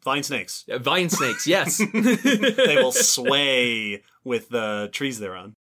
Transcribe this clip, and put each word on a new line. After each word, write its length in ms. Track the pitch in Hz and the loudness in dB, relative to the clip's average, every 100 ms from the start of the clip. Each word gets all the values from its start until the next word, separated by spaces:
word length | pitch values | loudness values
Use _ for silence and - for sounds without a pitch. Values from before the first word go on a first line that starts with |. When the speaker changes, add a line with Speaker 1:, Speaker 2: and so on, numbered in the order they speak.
Speaker 1:
vine 180 | 135 139 | -4 -4
snakes. 440 | 139 127 - - - | -4 -6 -8 -12 -8
Speaker 2:
Uh, 80 | 123 | -6
vine 320 | 123 175 175 | 0 0 0
snakes, 380 | - 131 110 151 | 0 -2 -2 0
yes. 300 | 185 139 - 208 | 0 0 -2 -2
Speaker 1:
<laughs> 60 | |
They 840 | 220 226 226 - 208 262 220 240 147 | 2 2 2 2 2 2 2 4 4
will 160 | 254 | 4
Speaker 2:
<laughs> 220 | 247 - - 127 | 2 2 2 0
Speaker 1:
sway 720 | 139 139 127 123 113 107 101 - _ | 2 2 2 2 0 -4 -6 -12 _
with 260 | 131 117 113 | -4 -4 -2
the 400 | 120 110 104 104 | -4 -2 -2 -4
trees 260 | - 139 117 | -4 -6 -6
they're 180 | 101 92 | -8 -10
on. 160 | 95 110 | -14 -20